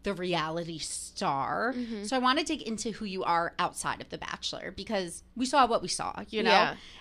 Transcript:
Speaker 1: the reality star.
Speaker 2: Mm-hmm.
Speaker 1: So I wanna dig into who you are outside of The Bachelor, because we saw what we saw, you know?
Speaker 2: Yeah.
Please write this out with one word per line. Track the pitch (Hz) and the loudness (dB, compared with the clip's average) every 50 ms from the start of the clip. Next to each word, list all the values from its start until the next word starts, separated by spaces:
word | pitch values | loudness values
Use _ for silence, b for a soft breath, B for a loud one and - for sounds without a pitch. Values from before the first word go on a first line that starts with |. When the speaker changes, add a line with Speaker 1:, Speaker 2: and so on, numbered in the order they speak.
| - | -4
Speaker 1:
the | 202 196 | -4 -2
reality | - 180 180 170 165 156 160 160 170 170 170 165 | -2 -2 0 2 2 0 0 -2 -4 -4 -6 -8
star. | 147 - - - - - - - - 202 165 139 135 131 113 151 180 214 254 269 | -8 -8 -8 -8 -8 -10 -10 -6 -2 0 0 2 2 0 0 0 0 0 0 0
Speaker 2:
Mm-hmm. | 247 240 226 226 202 202 | -2 -4 -6 -6 -6 -4
Speaker 1:
So | 214 269 | -2 0
I | 254 | 4
wanna | 247 - 269 330 - | 4 4 4 4 2
dig | - 311 247 | 0 -2 -4
into | - 233 220 208 - 233 | -4 -4 -6 -4 -4 -6
who | 190 - 220 | -6 -4 -6
you | 196 185 185 - | -4 -4 -2 0
are | - 170 170 170 - - | 2 2 2 2 0 0
outside | - 180 - - - - 143 - - | -2 -2 -2 -2 -4 -4 -4 -4 -4
of | - - | -6 -10
The | - - | -10 -8
Bachelor, | - - - - - - - - - - | -6 -6 -6 -6 -6 -6 -6 -8 -10 -10
because | 190 - 196 220 226 196 185 165 160 - - - - | -10 -10 -6 -2 -2 -2 -2 -4 -6 -12 -16 -12 -6
we | 226 262 | -4 -2
saw | 254 302 285 254 | 4 6 6 6
what | 220 233 180 | 6 4 2
we | 170 - | 0 -2
saw, | - - - - - - 202 - | -4 -4 -4 -4 -6 -8 -8 -4
you | 220 214 220 | -2 2 6
know? | - | 8
Speaker 2:
Yeah. | 185 190 165 143 151 B B B B B | 8 8 6 4 0 B B B B B